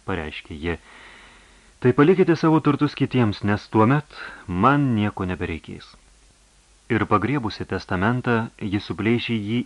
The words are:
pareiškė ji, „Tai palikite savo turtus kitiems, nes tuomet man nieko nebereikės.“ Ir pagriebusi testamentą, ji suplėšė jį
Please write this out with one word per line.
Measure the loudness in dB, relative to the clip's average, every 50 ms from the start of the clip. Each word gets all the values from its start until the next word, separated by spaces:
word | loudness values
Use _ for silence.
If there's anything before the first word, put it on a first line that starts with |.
| -10
pareiškė | -8 -8 -6 -8 -10 -12 -14 -14 -16 -14
ji, | -8 -6 -6 -6 -6 -10 -16 -20 -20 -20 -20 -20 -20 -20 -20 -20 -20 -20 _ _ _ _ _ _ _ 2
„Tai | 2 4
palikite | 6 6 6 6 4 4 4 2
savo | 2 4 4 2 4
turtus | 4 2 2 2 0 -2 0
kitiems, | -2 -4 0 2 2 2 2 0 -2 -2
nes | -2 -2 -2 -2 0
tuomet | 2 4 4 4 4 2 0 -4 -12 -18 -18 -16 -18 -16 -10
man | -6 -2 2 2 2 4 2 2 0 0
nieko | 0 0 -2 -2 -4 -4 -6
nebereikės.“ | -4 -6 -6 -6 -8 -8 -10 -14 -16 -16 -18 -20 -20 _ _ _ _ _ _ _ _ _ _ _ _ _ _ _ _ _ _ -2
Ir | 0 0 2
pagriebusi | 2 2 2 2 0 -2 -2 -2 -4 -6 -8 -8 -8
testamentą, | -8 -8 -6 -4 -2 0 0 0 0 0 0 0 0 0 -2 -4 -8 -10
ji | -6 -4 -4 -4
suplėšė | -4 -6 -8 -4 0 0 0 0 -2 -4 -4
jį | -4 -4 -2 -4 -4 -2